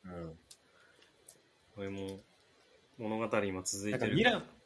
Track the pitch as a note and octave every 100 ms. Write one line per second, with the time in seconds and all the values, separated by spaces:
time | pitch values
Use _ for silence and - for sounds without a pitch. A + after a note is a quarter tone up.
0 | F#2 F2 E2 D#2+ - - - - - -
1 | - - - - _ _ _ - G2 G2
2 | G2 G2 - - - - - - _ -
3 | A2 A2 A2 A2 G2+ F#2 F#2 G2 G#2 -
4 | A2 D3+ A#3+ G3+ - -